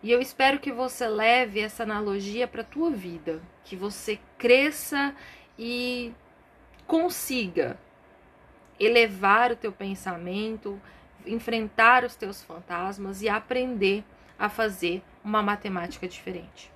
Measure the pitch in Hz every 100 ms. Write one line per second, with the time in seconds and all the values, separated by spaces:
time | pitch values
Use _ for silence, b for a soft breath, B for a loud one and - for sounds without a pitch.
0 | 214 240 254 - 269 277 294 240 254 -
1 | 240 208 220 247 240 202 214 - 220 208
2 | 208 196 196 214 247 - 220 285 330 247
3 | 180 170 156 160 170 - - 185 202 202
4 | - 208 - _ 233 254 285 294 - 285
5 | 277 277 B B B - 226 240 247 247
6 | 240 233 - _ _ _ - - - 320
7 | 339 - - 254 196 170 131 - - _
8 | _ - _ _ - - _ - 208 233
9 | 226 190 196 208 240 226 220 190 196 196
10 | 196 170 175 190 220 220 208 196 B B
11 | B - - 226 226 226 214 - 233 247
12 | 240 - 196 202 - 165 - 175 190 196
13 | 196 196 214 214 - 254 254 233 190 202
14 | 208 B B - 208 214 220 190 175 185
15 | - - 208 214 202 208 208 185 175 -
16 | 185 - - 180 170 - -